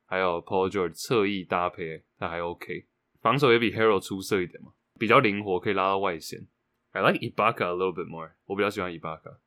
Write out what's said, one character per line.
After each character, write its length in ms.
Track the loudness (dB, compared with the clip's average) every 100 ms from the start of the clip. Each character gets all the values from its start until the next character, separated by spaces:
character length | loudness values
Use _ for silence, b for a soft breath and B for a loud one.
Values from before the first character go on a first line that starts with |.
| -6
还 120 | 0
有 240 | 0 0
Paul 280 | 0 0 2
George 240 | 0 -2
侧 340 | -4 0 2 2
翼 160 | -2
搭 260 | -2 0 -2
配， 360 | -4 -10 -10 _ -8
那 100 | -6
还 120 | -4
OK。 460 | -6 -8 -10 -12 -12 _ _ _
防 160 | 0 4
守 140 | 6
也 80 | 6
比 100 | 4
Harrell 300 | 2 4 4
出 200 | 0 -8
色 200 | -2 -2
一 60 | -2
点 140 | -8
嘛， 80 | -20 _ _ -4
比 80 | 4
较 120 | 6
灵 240 | 4 0
活， 160 | -2 -2
可 100 | 0
以 40 |
拉 140 | 0 2
到 120 | 2
外 180 | 0 -4
线。 300 | -10 -14 -18 _ _ _ _
I 100 | 0
like 180 | 0 0
Ibaka 460 | -4 0 0 0 -2
a 80 |
little 200 | 0 -2
bit 120 | -2 -8
more， 240 | -10 -14 _ -8
我 100 | -2
比 60 |
较 80 | -2
喜 100 | -2
欢 100 | -6
Ibaka 480 | -6 -10 -12 -14 -20